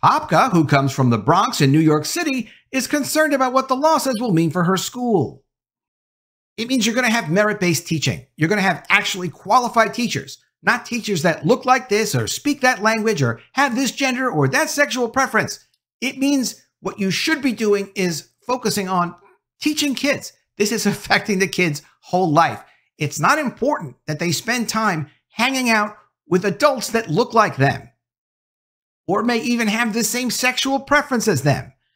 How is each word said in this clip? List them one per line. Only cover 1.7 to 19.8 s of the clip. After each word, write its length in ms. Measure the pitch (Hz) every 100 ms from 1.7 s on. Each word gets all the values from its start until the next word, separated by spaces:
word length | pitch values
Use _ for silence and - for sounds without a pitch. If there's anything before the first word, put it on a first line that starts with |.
New 80 | 143
York 240 | 156 151
City, 460 | 147 - 330 262 - - _
is 160 | 269 -
concerned 460 | 302 262 302 311
about 200 | 285 262
what 140 | 254 262
the 60 | 262
law 240 | 311 311
says 160 | 269 226
will 140 | 247
mean 160 | 165 165
for 140 | 165
her 120 | 170 185
school. 720 | - 247 247 202 110 - _ _ _ _ _ _ _ _ _ _ _ -
It 100 | 233
means 180 | 262 214
you're 100 | 226
gonna 140 | 247
have 200 | 226 170
merit-based 580 | 175 214 208 180 160 -
teaching. 380 | 160 135 87 - -
You're 140 | 160
gonna 120 | 208
have 240 | 190 170 -
actually 400 | 196 208 196 175
qualified 640 | - 185 233 240 233 220
teachers, 500 | 214 240 123 - - _ _
not 240 | 170 233 -
teachers 360 | 240 208 196
that 240 | 165 156 147
look 200 | 254 247
like 240 | 254 -
this 260 | 202 214 131
or 120 | 110
speak 340 | - - 285
that 220 | 277 247
language 380 | 208 220 214 202
or 180 | 127 117 _
have 220 | - 277 233
this 160 | 269
gender 380 | - 269 247 262
or 180 | 175 135
that 220 | 254 302
sexual 400 | - 294 220 240
preference. 560 | 247 262 220 170 - _ _ _ _
It 160 | 247 269
means 460 | 269 285 233 - _ _
what 200 | 185 190
you 100 | 190
should 320 | 180 - 320
be 120 | 262
doing 380 | 226 214 202 196 -
is 340 | 185 160 - _ -
focusing 440 | 254 226 208 185
on 260 | 185 170 175 _ _ _ _
teaching 340 | 302 302